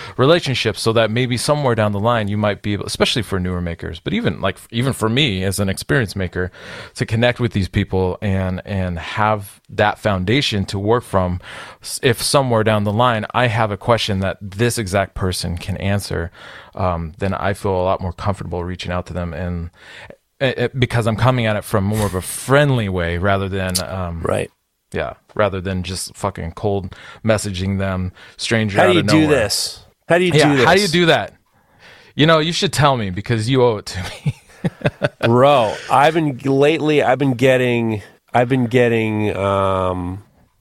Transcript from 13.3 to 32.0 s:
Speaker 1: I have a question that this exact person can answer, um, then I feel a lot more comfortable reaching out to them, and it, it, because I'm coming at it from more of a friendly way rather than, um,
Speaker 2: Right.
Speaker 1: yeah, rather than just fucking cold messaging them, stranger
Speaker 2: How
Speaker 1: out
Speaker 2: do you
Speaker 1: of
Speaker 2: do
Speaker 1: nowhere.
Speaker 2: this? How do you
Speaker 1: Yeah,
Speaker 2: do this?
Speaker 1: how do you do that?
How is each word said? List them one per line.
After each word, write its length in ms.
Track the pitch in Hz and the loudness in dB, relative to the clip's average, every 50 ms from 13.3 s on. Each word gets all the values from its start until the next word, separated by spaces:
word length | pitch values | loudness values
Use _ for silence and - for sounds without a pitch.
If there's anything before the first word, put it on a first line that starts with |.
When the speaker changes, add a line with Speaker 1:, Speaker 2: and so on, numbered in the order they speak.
| - | 0
Speaker 1:
I 140 | 110 123 120 | 0 0 2
have 240 | 104 117 113 107 | 2 0 0 -2
a 60 | 101 95 | -2 -4
question 420 | - - 117 110 - - 104 95 | 0 0 0 0 0 -2 -2 -2
that 160 | 98 95 87 - | -2 -2 -4 -6
this 360 | 104 101 92 98 117 120 113 - | -10 -10 -4 -2 0 0 0 -2
exact 380 | 113 90 90 101 98 - - | -4 -2 0 0 0 -2 -4
person 420 | - 98 92 90 - - 85 87 90 | -4 -2 -2 -2 -2 -4 -6 -6 -6
can 180 | - - 90 - | -6 -6 -6 -4
answer, 540 | - 98 101 101 - - 90 87 85 85 - - - - - - - - - | -2 -2 -2 -2 -2 -4 -4 -6 -6 -6 -10 -14 -20 -20 -20 -20 -20 -16 -8
um, 380 | - 95 92 87 85 85 80 80 - | -4 -2 -2 -2 -2 -4 -8 -8 -6
then 160 | 98 95 95 | -4 -4 -2
I 200 | - - 95 104 | -2 -2 -4 -4
feel 180 | - - 101 95 | -4 -2 -2 -2
a 80 | 92 90 | 0 0
lot 160 | 92 95 - | 0 0 -2
more 120 | 92 90 85 | -4 -6 -8
comfortable 500 | - - 104 95 - - 90 87 87 87 | -6 -4 -4 -4 -4 -6 -8 -6 -6 -6
reaching 280 | 87 92 87 - - | -6 -8 -8 -8 -6
out 140 | 90 90 87 - | -6 -6 -6 -6
to 60 | 85 | -8
them, 200 | 90 87 87 82 | -8 -8 -6 -6
and 360 | 73 90 87 87 87 82 85 - _ - - - - - - - - _ _ _ - | -6 -6 -6 -4 -6 -6 -8 -12 _ -20 -20 -20 -20 -20 -20 -20 -20 _ _ _ -4
it, 160 | 135 127 120 - | -2 -2 0 0
it, 220 | 120 117 - 135 | -2 -2 0 0
because 260 | 123 117 - 120 110 113 | 0 0 0 0 0 0
I'm 80 | 110 101 | 0 2
coming 280 | 113 127 127 127 113 110 | 2 2 2 2 0 0
at 80 | 107 104 | -2 -2
it 60 | 92 | -4
from 200 | - - 107 95 | -2 -2 0 0
more 200 | 98 107 110 104 | 0 0 0 0
of 80 | 98 87 | 0 -2
a 60 | 92 | -4
friendly 640 | 87 - - - - - 131 143 147 143 131 123 110 98 | -6 -6 -10 -8 -2 2 4 4 4 4 2 2 0 0
way 280 | 92 92 85 85 87 85 | -2 -2 -2 0 -2 0
rather 320 | 90 101 98 98 98 95 | 0 2 0 0 0 -2
than, 240 | 95 98 95 92 90 90 87 | -4 -2 -2 -2 -4 -4 -6
um, 380 | - 90 95 90 87 85 82 | -6 -6 -6 -6 -6 -6 -4
Speaker 2:
Right. 280 | 85 - 101 101 98 - _ _ _ _ _ _ _ _ - | -2 -2 -2 -2 -4 -6 _ _ _ _ _ _ _ _ -6
Speaker 1:
yeah, 220 | 87 78 65 - - _ _ - | -6 -6 -6 -8 -12 _ _ -4
rather 240 | - 107 101 92 98 | -2 -2 0 -2 -4
than 240 | 85 95 95 92 90 | -4 -4 -4 -4 -4
just 320 | 90 95 85 - - - | -6 -6 -8 -10 -12 -10
fucking 380 | - - 101 92 - 87 82 - | -6 -6 -6 -6 -6 -8 -10 -8
cold 420 | - - 104 101 98 92 92 - - - - - - - | -6 -4 -2 -2 -2 -4 -8 -12 -16 -20 -20 -16 -6 -2
messaging 520 | 110 110 101 - 104 95 87 95 95 98 95 | 0 0 0 -2 -4 -6 -4 -4 -2 -2 -2
them, 360 | 98 98 95 92 92 92 - - - - - - | -2 -4 -4 -4 -6 -6 -8 -12 -20 -20 -16 -10
stranger 400 | - - 117 113 110 107 98 - | -4 -2 0 0 0 0 0 2
Speaker 2:
How 80 | 170 | 2
Speaker 1:
out 20 | 185 | 4
Speaker 2:
do 60 | 185 | 4
you 60 | 170 | 2
Speaker 1:
of 60 | 147 104 | 2 4
Speaker 2:
do 140 | - 156 156 | 4 4 4
Speaker 1:
nowhere. 120 | 151 147 | 4 4
Speaker 2:
this? 480 | 131 110 98 - - - - - - - _ _ _ _ - | 2 2 0 -2 -4 -6 -6 -10 -12 -20 _ _ _ _ 0
How 100 | 170 175 | 2 2
do 60 | 185 | 4
you 80 | 180 160 | 4 4
Speaker 1:
Yeah, 160 | 151 147 147 | 4 4 4
Speaker 2:
do 60 | 143 | 4
this? 100 | 135 120 | 4 6
Speaker 1:
how 100 | 135 175 | 6 6
do 60 | 196 | 4
you 60 | 208 190 | 4 2
do 180 | 147 175 175 165 | 2 2 4 4
that? 260 | 151 120 101 - - _ _ _ _ _ _ _ _ _ - - - - | 4 2 0 -4 -10 _ _ _ _ _ _ _ _ _ -20 -20 -20 -20